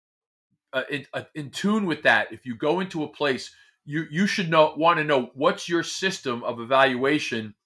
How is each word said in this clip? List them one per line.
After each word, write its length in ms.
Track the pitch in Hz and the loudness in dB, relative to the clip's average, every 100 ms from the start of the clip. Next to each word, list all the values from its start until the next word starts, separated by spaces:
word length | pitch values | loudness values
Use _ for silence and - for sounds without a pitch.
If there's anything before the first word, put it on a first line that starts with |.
| _ _ _ _ _ _ _ | _ _ _ _ _ _ _
uh, 120 | 131 127 | -6 -4
in, 140 | 143 135 | -6 -8
uh, 120 | 135 113 | -12 -10
in 160 | 156 139 | -12 -12
tune 340 | - 190 220 | -4 0 0
with 200 | 196 - | 0 0
that. 280 | 131 113 104 | 4 4 2
If 140 | 113 127 | -8 -12
you 80 | |
go 260 | 113 151 170 | -4 0 0
into 220 | 185 170 | -2 -4
a 60 | 147 | -6
place, 460 | - 147 123 - - _ _ | -2 -2 -2 -6 -18 _ _
you, 220 | - 147 160 | -8 -6 -4
you 160 | 151 202 | 0 0
should 220 | - 170 | 0 2
know, 240 | 160 151 147 | 4 4 4
wanna 260 | 165 165 | 2 4
know 260 | 151 143 120 | 2 2 0
what's 340 | 127 156 - - | 0 0 0 -2
your 140 | 170 | -2
system 600 | 156 - 190 - 135 120 | -2 -4 -4 -4 -6 -4
of 160 | 117 117 | -6 -8
evaluation 960 | 117 135 135 123 135 151 - 117 110 - | 0 4 4 4 0 0 -2 -6 -8 -12